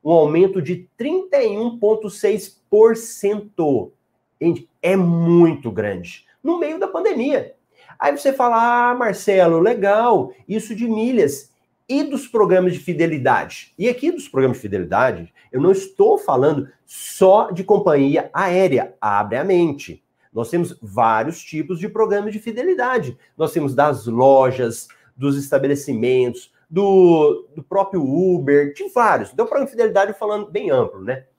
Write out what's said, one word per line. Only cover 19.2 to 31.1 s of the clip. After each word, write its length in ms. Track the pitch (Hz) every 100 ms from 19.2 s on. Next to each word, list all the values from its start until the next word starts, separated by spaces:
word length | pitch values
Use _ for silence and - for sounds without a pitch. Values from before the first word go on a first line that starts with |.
| 104 117
a 80 |
mente. 580 | 180 180 170 143 - 78 _ _ _
Nós 160 | 110 117
temos 300 | 175 175 -
vários 600 | 107 98 113 110 123 165
tipos 380 | - 156 156 175
de 80 | 196
programas 440 | 220 214 202 208
de 60 | 214
fidelidade. 800 | 233 220 349 339 247 254 135 123 _ _
Nós 160 | 156
temos 220 | 165 143
das 320 | 123 147 131 107
lojas, 800 | 117 131 135 131 131 120 113 - _ _ -
dos 200 | 139 139
estabelecimentos, 1160 | 139 139 135 - 143 117 120 127 123 120 - _ _
do, 800 | 160 202 190 180 165 151 - - -
do 60 |
próprio 400 | - 196 196 190
Uber, 720 | 139 143 185 175 139 143 147
de 140 | 143 392
vários. 420 | - 226 143 104
Então, 140 | - 226
programa 180 | 277
de 60 | 262
fidelidade 420 | 226 233 185 196
falando 380 | 202 214 208 202
bem 200 | 156 160
amplo, 320 | 135 - 95
né? 220 | 98